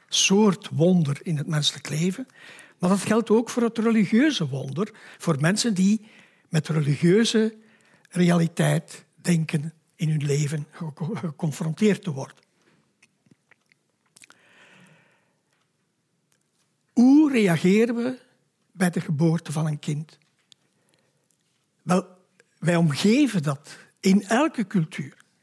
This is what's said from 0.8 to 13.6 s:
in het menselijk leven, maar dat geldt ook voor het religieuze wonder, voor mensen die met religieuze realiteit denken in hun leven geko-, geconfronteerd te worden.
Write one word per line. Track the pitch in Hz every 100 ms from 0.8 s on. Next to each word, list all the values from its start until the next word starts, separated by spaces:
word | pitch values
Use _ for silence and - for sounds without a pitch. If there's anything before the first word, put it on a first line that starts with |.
| 170 185 143 139
in | - 151
het | 147
menselijk | 151 147 - -
leven, | 147 180 190 262 _ - - - _
maar | 180
dat | 196
geldt | - 214 220
ook | 214 233
voor | -
het | 233 226
religieuze | 220 226 185 220 311 - 147
wonder, | 135 123 135 214 - - -
voor | - 143
mensen | 156 214 240
die | 185 190 214 - - _ _ _
met | 156 -
religieuze | 156 143 139 170 202 226 220 220 - _ _ _ _ _
realiteit | 175 175 175 165 - 151 156 - - _ _
denken | - 170 156 156 156 - _ -
in | 156
hun | 156 143
leven | 143 147 156 147
geko-, | - 160 - 160 185
geconfronteerd | 175 - 160 - 160 156 214 185
te | 180
worden. | 135 131 - _ _ _ _ _ _ _ _ _ _ _ _